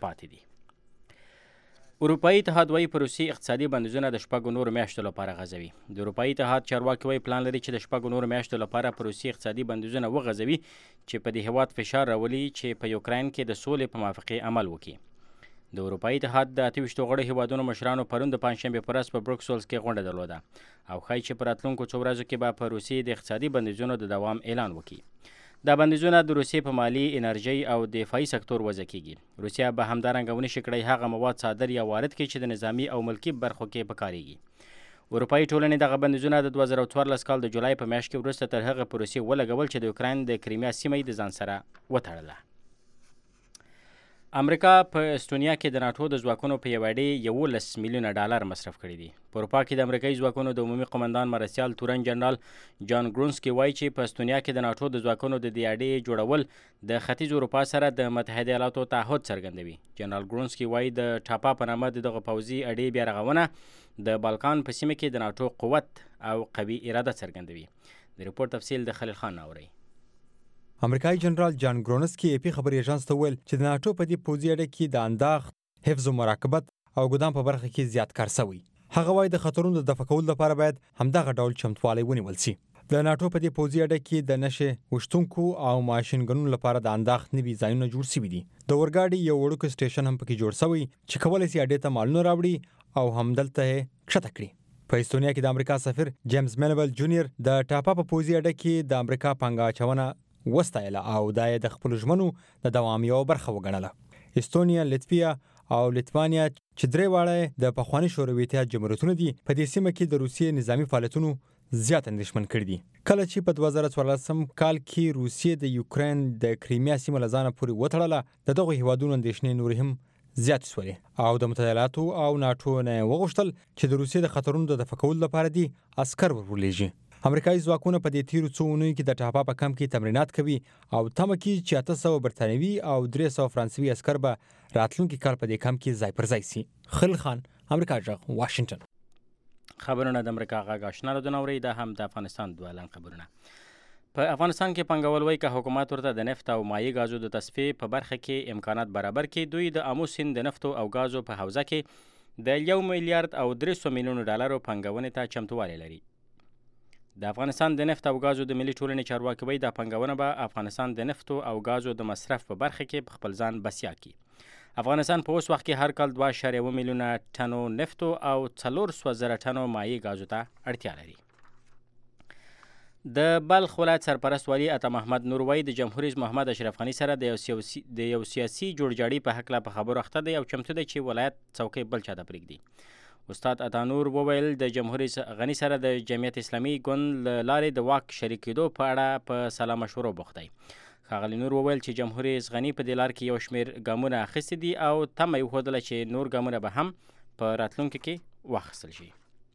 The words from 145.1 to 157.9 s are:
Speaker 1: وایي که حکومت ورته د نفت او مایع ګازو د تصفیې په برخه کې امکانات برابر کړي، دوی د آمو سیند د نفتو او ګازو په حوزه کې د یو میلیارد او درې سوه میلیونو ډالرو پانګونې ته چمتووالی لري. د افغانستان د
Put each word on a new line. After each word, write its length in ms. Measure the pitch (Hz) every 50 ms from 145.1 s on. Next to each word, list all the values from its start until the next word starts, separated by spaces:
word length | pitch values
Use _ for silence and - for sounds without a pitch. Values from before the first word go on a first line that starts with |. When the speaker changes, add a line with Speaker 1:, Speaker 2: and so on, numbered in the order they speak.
| 151 151 151 156
Speaker 1:
وایي 120 | 160 147 -
که 100 | 143 123
حکومت 400 | 127 120 131 127 135 139 135 143
ورته 180 | 135 127 139 120 110
د 100 | 110 120
نفت 240 | 131 - - - 117
او 60 | 113 107 104 104
مایع 180 | 104 110 127 131 123
ګازو 220 | 120 113 117 120 110
د 80 | 110 - 113
تصفیې 420 | - - - - 139 143 143 -
په 140 | - 110 113
برخه 240 | 135 127 - 135 127 -
کې 280 | - 135 135 135 - 113 107
امکانات 340 | 101 - 107 113 117 107 98 101
برابر 320 | 101 101 104 139 151 147 -
کړي، 120 | 170 160 151 143
دوی 160 | 165 175 170 156 160
د 120 | 156 139 127
آمو 120 | 139 165 147 -
سیند 240 | - 151 151 135 120
د 80 | 117 143
نفتو 200 | 135 - - 139 139 120 110
او 40 | 107 101 127
ګازو 260 | 127 131 123 131 117 -
په 100 | 113 98
حوزه 260 | 98 95 95 135 143 -
کې 760 | - 156 143 - - - - _ _ _ _ - - - 113 123
د 200 | 135 147 151 165
یو 80 | 190 190 190 190 180
میلیارد 420 | 175 170 170 170 170 165 160 - - 135
او 60 | 123 123
درې 280 | 120 147 151 139 - -
سوه 160 | 147 131 127
میلیونو 300 | 123 127 127 123 113 107
ډالرو 300 | 107 110 127 135 139 131 - -
پانګونې 420 | 107 101 98 101 104 113 127 131 - 131
ته 160 | 123 120 -
چمتووالی 460 | 123 110 101 120 117 107 90 85 82 82
لري. 180 | 80 80 80 - - _ _ _ _ _ - _ - - _ _ - - _ - - - - - - _ 98 98
د 20 | 101
افغانستان 480 | 107 117 131 143 131 - 156 160 156
د 120 | 139 147 160